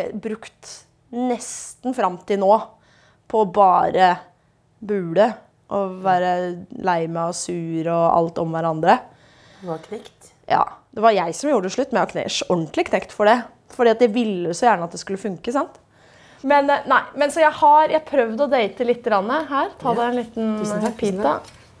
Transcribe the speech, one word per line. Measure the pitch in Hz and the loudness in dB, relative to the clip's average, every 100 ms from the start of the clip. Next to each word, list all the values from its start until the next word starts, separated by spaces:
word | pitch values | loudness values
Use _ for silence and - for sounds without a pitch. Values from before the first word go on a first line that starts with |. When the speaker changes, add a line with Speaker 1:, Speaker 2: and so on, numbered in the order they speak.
| - | -2
Speaker 1:
brukt | 208 220 220 - _ - - _ _ _ | -6 -8 -10 -12 _ -20 -20 _ _ _
nesten | 240 254 233 - - - - - 240 | -6 -4 -4 -8 -14 -16 -10 -8 -2
fram | 190 175 | -2 -2
til | - 196 | -4 0
nå | 202 214 - _ _ _ _ _ - | 4 4 2 _ _ _ _ _ -4
på | 220 | 0
å | 196 | 2
bare | 202 190 175 170 185 185 175 - _ _ _ _ _ | 4 4 4 2 4 4 2 -6 _ _ _ _ _
bule | 208 202 170 165 226 - _ _ - | -6 -4 0 2 2 0 _ _ -8
og | 202 190 185 | -6 -6 -4
være | 190 180 180 180 180 175 190 | 0 0 0 -2 -4 -8 -12
lei | - 185 170 165 | -6 -2 -2 -2
meg | 165 170 | -4 -4
og | 175 | -6
sur | - 175 165 165 160 | -8 -8 -6 -4 -2
og | 170 165 | 2 4
alt | 170 165 170 | 4 2 -2
om | 165 | -4
hverandre. | 165 165 160 170 240 - _ _ _ _ - | -4 -4 0 2 2 0 _ _ _ _ -16
Speaker 2:
Du | 180 | -12
var | 160 | -12
knekt? | - 226 - _ - _ - | -12 -16 -16 _ -20 _ -2
Speaker 1:
Ja, | - - - _ | -2 -2 -6 _
det | 220 | 0
var | 226 | 2
jeg | 196 170 160 | 2 0 -4
som | 285 | -2
gjorde | 240 185 | 0 -2
det | |
slutt, | 240 269 | -4 -2
men | 202 | -2
jeg | 175 | -2
har | |
kne-, | 160 - - - | -4 -6 -4 -2
ordentlig | 175 156 330 349 | -2 -2 -4 0
knekt | 196 - | 0 0
for | - 208 | 2 4
det. | 240 226 _ _ | 4 0 _ _
Fordi | - 233 | 2 4
at | 226 | 4
jeg | 240 | 4
ville | 226 220 185 170 175 | 2 -2 -2 -4 0
så | |
gjerne | 240 185 170 | 2 2 -2
at | 175 | -10
det | |
skulle | - 190 | -10 -8
funke, | 208 170 240 | -8 -8 -4
sant? | 277 330 - _ _ _ _ _ - | -4 -4 -10 _ _ _ _ _ -6
Men, | 269 285 277 | 2 2 4
eh, | 277 - | 0 2
nei, | 247 - 262 | 0 0 -2
men | 285 | -2
så | 330 | 2
jeg | 302 | 2
har, | 302 294 302 311 | 4 6 6 4
jeg | 311 - | 0 0
prøvde | 277 226 220 285 | 0 0 0 0
å | |
date | 262 202 - 240 | 0 0 -2 -2
litt | 240 | -2
grann | 233 202 208 | 0 0 0
her. | 302 285 277 381 - | -4 -2 -4 -4 -4
Ta | 262 | -4
Speaker 2:
Ja. | 233 | -2
Speaker 1:
deg | 240 | 0
en | 247 | -2
liten, | 226 226 220 214 | -4 -4 -4 -4
Speaker 2:
Tusen | 214 208 | -4 -2
Speaker 1:
eh, | 220 | -4
Speaker 2:
takk, | 226 | -2
tusen | 208 185 | -4 -2
Speaker 1:
pita. | 254 | -2
Speaker 2:
takk. | - - - - _ | -2 -8 -20 -20 _